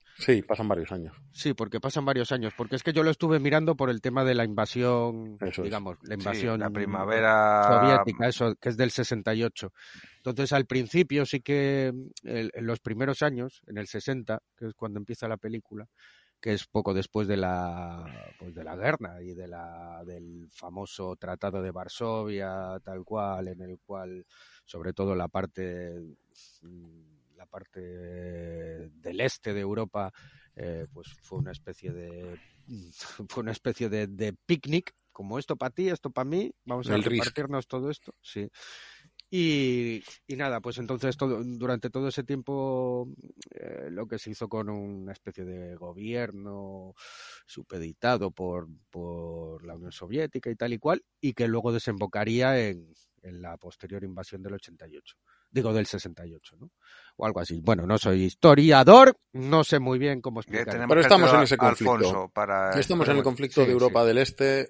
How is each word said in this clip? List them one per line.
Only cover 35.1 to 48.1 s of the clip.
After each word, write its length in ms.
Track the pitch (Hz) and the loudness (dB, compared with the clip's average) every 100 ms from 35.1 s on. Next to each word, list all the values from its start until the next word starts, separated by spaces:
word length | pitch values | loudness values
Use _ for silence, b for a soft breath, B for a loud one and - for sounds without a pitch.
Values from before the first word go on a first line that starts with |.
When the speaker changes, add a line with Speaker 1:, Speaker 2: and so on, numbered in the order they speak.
Speaker 2:
como 280 | - 98 123 | -16 -10 -8
esto 160 | - | -6
pa' 140 | 143 127 | -6 -6
ti, 180 | 143 185 | -2 -4
esto 220 | 165 139 | -4 -6
pa' 140 | 127 | -6
mí, 260 | 131 175 233 - | -4 -4 -4 -10
vamos 240 | - 123 120 | -8 -6 -2
a 60 | |
Speaker 1:
El 80 | 107 | -2
Risk. 200 | 110 117 | 0 0
Speaker 2:
repartirnos 440 | 120 147 139 139 - | -2 -4 -6 -6 -6
todo 220 | 131 139 | -6 -6
esto, 240 | 147 - - | -8 -14 -20
sí. 280 | - 104 101 B B B B B B _ - | -14 -10 -10 B B B B B B _ -6
Y, 720 | 185 165 147 131 123 120 110 - B - | 0 2 2 2 0 -2 -6 -12 B -12
y 80 | |
nada, 260 | 135 139 117 | -6 -4 -4
pues 160 | 120 123 | -8 -10
entonces 400 | 117 127 131 123 | -6 -4 -2 -2
todo, 240 | 135 113 | -2 -2
durante 460 | 123 120 127 123 127 | -6 -6 -4 -4 -4
todo 180 | 131 135 | -4 -6
ese 140 | 143 | -6
tiempo, 840 | 123 139 131 139 135 131 127 123 127 143 - - - | -6 -6 -6 -4 -2 -2 -2 -4 -6 -14 -20 -20 -20
eh, 320 | - 82 76 71 | -16 -14 -12 -12
lo 180 | 90 110 | -10 -10
que 120 | 113 | -10
se 100 | 110 | -10
hizo 180 | 104 110 | -12 -8
con 220 | 110 104 | -6 -6
una 420 | 104 101 98 95 | -8 -10 -12 -14
especie 300 | 98 104 95 | -14 -16 -14
de 320 | 90 90 87 | -12 -12 -14
gobierno 1160 | 87 87 87 107 120 117 101 101 101 98 95 92 - B B B B | -14 -16 -12 -8 -6 -8 -10 -14 -14 -14 -16 -18 -20 B B B B
supeditado 840 | B - - 92 82 - 117 | B -20 -14 -12 -12 -2 0